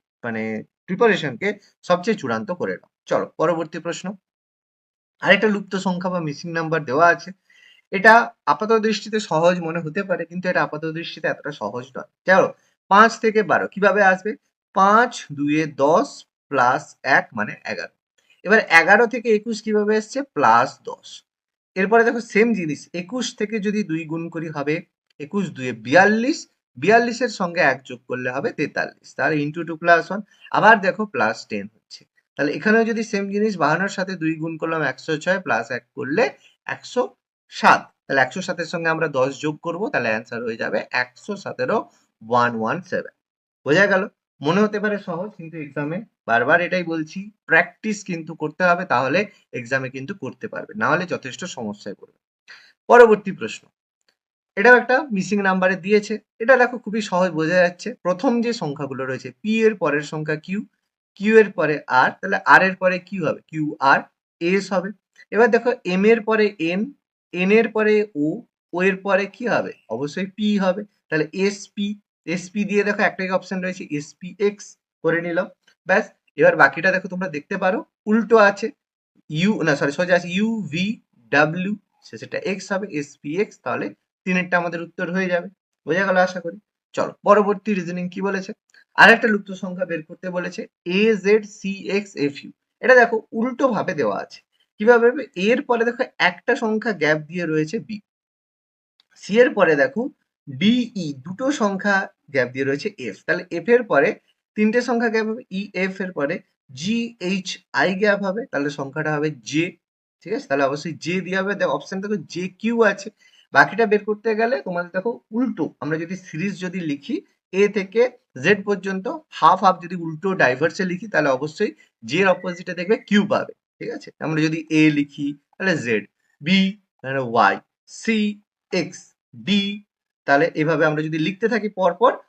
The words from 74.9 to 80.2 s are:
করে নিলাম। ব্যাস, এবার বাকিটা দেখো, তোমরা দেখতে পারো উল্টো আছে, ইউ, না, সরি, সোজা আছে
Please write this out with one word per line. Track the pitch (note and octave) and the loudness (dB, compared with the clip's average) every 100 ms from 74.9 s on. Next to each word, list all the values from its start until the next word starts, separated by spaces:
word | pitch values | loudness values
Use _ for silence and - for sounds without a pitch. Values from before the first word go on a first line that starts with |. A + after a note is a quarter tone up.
| _ | _
করে | D#3+ E3 | -2 -2
নিলাম। | F3 E3+ G3+ _ _ _ - | -2 -4 -6 _ _ _ 0
ব্যাস, | F#3+ - _ _ - | 0 0 _ _ 2
এবার | E3+ E3 | 4 6
বাকিটা | C#3 - F#3 | 4 4 0
দেখো, | F#3 F#3 | 0 -4
তোমরা | F3+ F#3 | -8 -6
দেখতে | D3 - F#3+ | -8 -8 -4
পারো | F#3+ A#3 - _ - | -2 -2 -6 _ -2
উল্টো | A3 G#3 A3+ | 0 4 6
আছে, | G3+ G3+ A3+ - _ _ _ _ - | 6 4 -8 -10 _ _ _ _ -8
ইউ, | D#3 F#3+ D#3 | -2 0 2
না, | D#3 C#3 | 0 0
সরি, | C#3+ | 0
সোজা | C#3+ F3 | -2 0
আছে | F3+ | 0